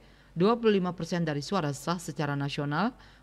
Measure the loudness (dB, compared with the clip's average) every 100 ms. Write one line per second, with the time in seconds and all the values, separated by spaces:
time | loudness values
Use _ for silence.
0 | -10 -20 -10 2 2 4 4 4 2 -4
1 | -4 -2 0 -2 -2 0 0 -2 -4 -4
2 | -4 -4 -2 -2 -2 -4 -2 0 0 -2
3 | -14 -20